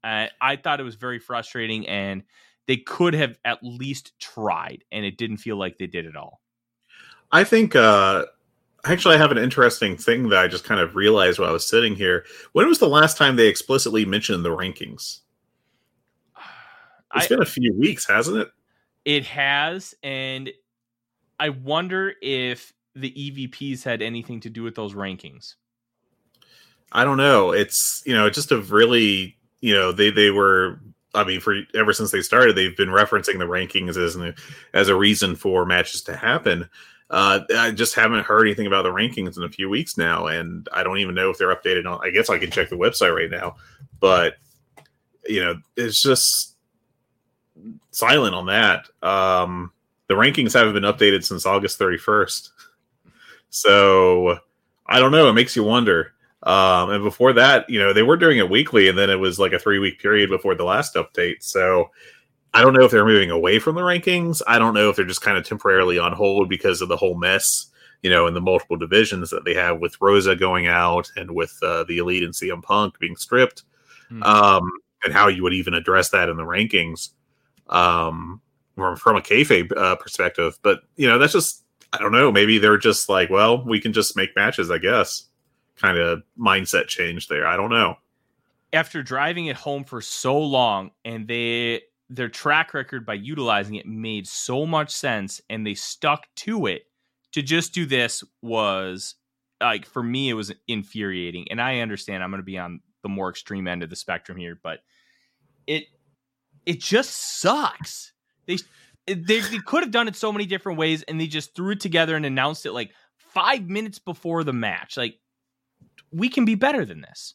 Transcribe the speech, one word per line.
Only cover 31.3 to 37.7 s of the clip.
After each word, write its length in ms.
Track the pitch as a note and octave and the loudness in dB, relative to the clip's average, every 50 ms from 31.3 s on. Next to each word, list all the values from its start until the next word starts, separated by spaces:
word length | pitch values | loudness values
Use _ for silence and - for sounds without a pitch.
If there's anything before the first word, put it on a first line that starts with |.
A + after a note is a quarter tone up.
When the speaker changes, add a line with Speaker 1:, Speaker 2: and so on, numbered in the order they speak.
| F#2+ F#2 | -2 -4
Speaker 2:
for 160 | - - G2+ G2 G2 _ - | -2 -4 -4 -4 -6 _ -2
ever 160 | G#2 A2 G#2+ | 0 2 2
since 200 | G#2 - A2 G2+ | 2 0 0 -4
they 100 | - G2 | -4 -4
started, 340 | F2+ - - A#2+ B2+ A#2+ G2+ | -2 2 4 6 6 6 6
they've 220 | F#2+ F#2+ F#2 F2+ - | 4 0 -2 0 -2
been 120 | G2 F#2 | -2 2
referencing 480 | F#2 G2 G#2 G2+ - G#2 F2+ - G2 F#2 | 2 2 2 2 0 -2 -2 -2 -4 -4
the 80 | F2+ | -4
rankings 520 | E2+ F2+ F2+ F#2 F2+ - G2 F2+ F2+ E2 F#2 | -4 -4 -6 -6 -4 -6 -6 -6 -4 -4 -2
as 180 | F2 E2+ E2 | -2 -2 -4
an, 180 | F2+ F2 E2+ E2 - - - - - - _ - | -6 -10 -10 -12 -14 -20 -20 -20 -20 -20 _ 0
as 140 | F#2 G2+ G2 | 2 2 4
a 80 | G2 | 4
reason 400 | F#2 G2+ G#2 G#2+ G#2 - F#2+ F2 | 4 4 2 2 2 0 -4 -4
for 300 | - - G2+ F#2 F#2 F2+ | -4 -4 -2 0 0 0
matches 360 | F2+ F2+ F2+ F2+ - - - - | 2 0 0 0 -2 -6 -12 -12
to 120 | - E2+ | -12 -12
happen. 540 | - - A2+ B2+ E3 - G#2+ F2 F2 - - _ - - _ _ _ _ _ | -6 -2 -2 -2 -2 0 -2 -2 -2 -4 -12 _ -20 -20 _ _ _ _ _
Uh, 320 | - F#2+ G2 G2 G2 G2+ - - G#2 | -2 0 2 2 2 0 0 -2 0
I 180 | A2+ A#2 A#2 | 0 0 0